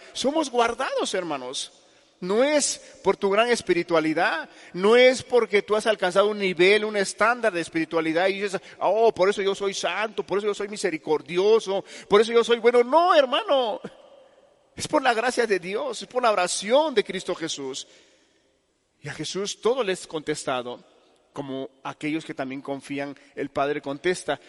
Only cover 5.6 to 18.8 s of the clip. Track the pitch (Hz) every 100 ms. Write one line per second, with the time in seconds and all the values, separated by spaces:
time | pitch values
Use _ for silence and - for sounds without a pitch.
5.6 | 196 214 226 208 185 185 208 208 190 165
6.6 | 180 214 214 208 190 - 214 247 220 170
7.6 | 160 165 160 165 160 160 190 196 202 180
8.6 | - - 160 214 226 - 190 208 196 196
9.6 | 196 190 185 185 226 202 - 185 208 202
10.6 | 202 208 190 156 - 151 135 175 202 220
11.6 | 185 196 - - - 202 226 233 220 233
12.6 | 226 247 240 311 349 330 254 294 415 277
13.6 | 233 - - - - - _ _ _ _
14.6 | _ - - 302 262 220 254 240 226 185
15.6 | 175 208 285 214 202 247 240 202 180 -
16.6 | 196 269 311 220 - 190 - 175 160 -
17.6 | 135 139 - _ _ _ _ _ _ _
18.6 | _ _